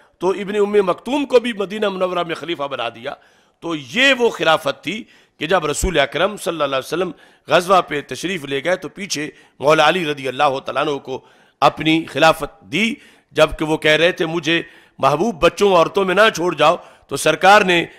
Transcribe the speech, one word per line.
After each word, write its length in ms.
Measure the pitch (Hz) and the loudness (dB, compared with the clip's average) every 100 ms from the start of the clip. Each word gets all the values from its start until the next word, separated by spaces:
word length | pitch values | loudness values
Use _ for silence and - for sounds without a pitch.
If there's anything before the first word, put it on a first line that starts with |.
| _ - | _ -4
तो 120 | 180 | -2
इब्न 240 | 185 196 208 | -2 -2 -2
उम्मे 220 | 202 208 | 2 2
मकतूम 420 | 185 165 233 294 | 2 -2 -2 -4
को 140 | 269 247 | 2 0
भी 140 | 240 | 0
मदीना 340 | 202 185 214 208 | -6 -6 -4 -4
मुनव्वरा 340 | 185 185 180 | -2 -4 -4
में 120 | 165 | -4
खलीफा 320 | 156 143 165 143 | -6 -8 -8 -6
बना 220 | 127 117 | -6 -8
दिया। 240 | 113 123 - _ _ _ _ | -8 -12 -14 _ _ _ _
तो 120 | 160 | -10
ये 380 | 156 123 202 277 | -10 -6 0 2
वो 140 | 247 233 | 2 0
खिलाफत 440 | - 160 156 139 - | 0 0 0 -2 -6
थी 180 | 143 214 - _ _ - | -8 -10 -12 _ _ -10
कि 80 | 160 | -2
जब 180 | 185 151 | -2 -2
रसूल 300 | 139 185 151 | -4 -2 0
अकरम 360 | 135 147 202 202 | 0 0 -2 -4
सल्लल्लाहु 320 | 190 165 139 | -6 -4 -2
अलैहि 80 | 135 | -4
वसल्लम 320 | - 160 190 - _ _ - | -4 -6 -6 -10 _ _ 0
गज़वा 320 | 165 175 185 | 0 4 2
पे 180 | - 147 | 2 -6
तशरीफ़ 420 | - 131 170 185 139 | -8 -8 -6 -6 -6
ले 140 | 139 | -4
गए 140 | 156 180 | -2 -4
तो 120 | 156 | -6
पीछे 400 | - 196 139 151 - _ - | -12 -8 -8 -8 -12 _ -2
मौला 240 | 135 156 | 2 4
अली 180 | 151 180 | 4 2
रदी 220 | 151 139 131 | -2 -4 -4
अल्लाह 320 | 127 147 135 | 0 0 0
तआला 200 | - 123 | -4 -4
अन्हु 160 | 151 139 | -2 -4
को 240 | - 127 _ _ _ - | -6 -12 _ _ _ 0
अपनी 380 | 147 156 156 160 | 0 2 0 0
खिलाफत 560 | - 135 160 151 143 - | -2 2 2 2 -4 -14
दी, 320 | 95 156 226 - - _ _ | -6 -2 -2 -4 -14 _ _
जबकि 300 | 139 156 - | 0 0 0
वो 120 | 156 156 | -4 0
कह 160 | 156 | 2
रहे 160 | 151 170 | 2 2
थे, 120 | 170 160 | 0 -4
"मुझे 300 | 170 147 165 - - _ - | -4 -2 -2 -4 -18 _ -2
महबूब 400 | 135 147 226 156 | 0 2 -2 2
बच्चों 320 | 170 - 196 | 0 2 4
औरतों 320 | 175 160 202 | 4 4 0
में 80 | 190 | 0
ना 140 | 185 220 | 4 2
छोड़ 220 | - 180 | 2 -4
जाओ।" 200 | 151 151 - - _ - | 2 2 2 -6 _ -10
तो 60 | 143 | -2
सरकार 440 | 156 156 185 214 | 0 4 6 6
ने 120 | 185 175 - | 6 2 0